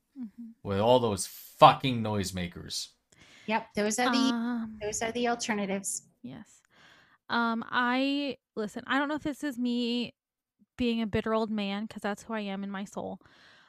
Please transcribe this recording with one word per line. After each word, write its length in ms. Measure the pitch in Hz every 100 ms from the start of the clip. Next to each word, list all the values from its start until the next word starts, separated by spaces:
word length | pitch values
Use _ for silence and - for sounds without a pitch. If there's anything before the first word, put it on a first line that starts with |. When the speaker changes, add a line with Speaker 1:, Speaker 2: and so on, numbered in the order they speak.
| _ 277
Speaker 1:
Mm-hmm. 260 | 220 - 226 -
Speaker 2:
with 160 | 101 98
all 200 | 113 127
those 280 | 117 95 -
fucking 760 | - - - 151 - 135 117
noisemakers. 840 | 107 104 90 92 87 - 92 - - _ _ - - - -
Speaker 3:
Yep, 220 | 220 - 208
those 240 | 208 220
are 120 | 247
the, 60 | 233
Speaker 1:
Um, 600 | - 233 233 240 220 -
Speaker 3:
those 200 | 208 226
are 80 | 226
the 160 | 240 240
alternatives. 760 | 240 - 208 196 196 196 - - _
Speaker 1:
Yes. 380 | 247 240 - - _ - - - _ _ -
Um, 340 | 233 233 226 -
I, 680 | 247 240 262 277 277 285 - _ 226
listen, 280 | 214 240 -
I 100 | 269
don't 80 | 285
know 80 | 302
if 80 |
this 200 | 311 254
is 140 | 294 233
me 540 | 247 240 233 240 233 - _ _ _ _ _ -
being 240 | 240 226
a 60 | 220
bitter 260 | 226 220
old 160 | 220 220
man, 360 | 214 196 202 220
'cause 140 | 208
that's 220 | 208 208
who 100 | -
I 80 | 220
am 220 | 202 196
in 60 | 196
my 140 | 196 202
soul. 340 | 202 190 190 - - - -